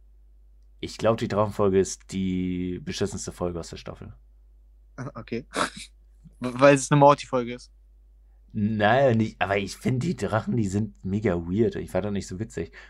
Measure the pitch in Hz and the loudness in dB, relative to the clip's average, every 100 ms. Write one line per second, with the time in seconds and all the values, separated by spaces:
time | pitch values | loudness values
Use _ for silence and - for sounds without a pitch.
0 | _ _ _ _ _ _ _ _ 82 - | _ _ _ _ _ _ _ _ -14 -2
1 | - 113 110 101 107 104 101 95 90 - | 0 0 0 0 0 2 2 4 2 -2
2 | - 95 95 92 90 90 90 90 - 92 | -10 -6 -2 -2 -2 -4 -6 -6 -8 -4
3 | 98 92 - - 90 85 80 - - - | -4 -4 -10 -6 -6 -6 -10 -14 -14 -16
4 | - - - - - - - - - - | -18 -20 -20 -20 -20 -20 -20 -20 -20 -14
5 | 127 - 110 113 - - - - - - | -12 -12 -10 -10 -8 -6 -6 -8 -18 -20
6 | - _ - - 123 123 143 143 127 147 | -20 _ -20 -10 -8 6 6 6 4 6
7 | 143 143 - 127 120 123 - _ _ - | 8 6 2 -4 -4 -8 -16 _ _ -20
8 | _ _ _ _ _ 110 107 110 104 123 | _ _ _ _ _ -4 -2 2 4 4
9 | 139 113 110 - 92 101 95 - - 127 | 4 4 0 -2 -2 0 -2 -6 -2 -2
10 | 170 - 95 107 110 196 101 98 107 - | -2 -4 -2 -2 -2 -2 0 -2 -4 -6
11 | 95 98 107 87 85 95 110 - 85 92 | -6 -2 0 0 -2 0 0 0 -4 -4
12 | 101 101 92 92 113 - - - - | -4 -6 -8 -10 -8 -8 -10 -12 -16